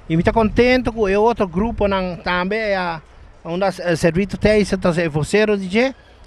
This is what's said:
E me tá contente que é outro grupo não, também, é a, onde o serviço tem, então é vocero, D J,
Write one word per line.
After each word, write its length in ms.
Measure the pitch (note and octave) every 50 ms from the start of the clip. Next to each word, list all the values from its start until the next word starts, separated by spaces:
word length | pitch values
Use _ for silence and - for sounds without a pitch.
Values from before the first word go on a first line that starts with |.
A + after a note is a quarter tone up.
| -
E 80 | - D#3+
me 80 | E3+ -
tá 80 | A3
contente 600 | G#3+ A3+ A3 G3+ - A#3+ A#3+ B3 B3+ C4 A#3 B3+
que 200 | A3 A#3 G#3+ F#3+
é 80 | G3 G#3
outro 280 | G#3+ A#3 A#3 - G#3+
grupo 400 | F3 D#3 F#3 A3 A#3+ G#3+ - G#3
não, 280 | G3 G3 F#3+ F#3 F3+ E3+
também, 420 | - - F#3 F3+ F3+ F3+ F#3+ G#3 A3+
é 180 | A3 G#3 G3
a, 240 | F#3 F3+ E3+ E3 D3+ - - - - - - - - -
onde 220 | E3+ E3+ F#3 G3
o 320 | F#3+ F#3 - E3+ F3 E3
serviço 400 | - - E3+ D#3 F#3 G3+ F#3 -
tem, 240 | - - G#3 G#3+ G#3+
então 320 | G3 - G3+ F#3+ - F3+ D#3
é 140 | F3 E3+ D#3+
vocero, 480 | C#3 D#3 D3 - G3 G#3 G#3+ G#3+ G#3
D 100 | G3 F#3+
J, 280 | F3+ F#3+ A3+ B3+ C4+ B3+ - - - - - -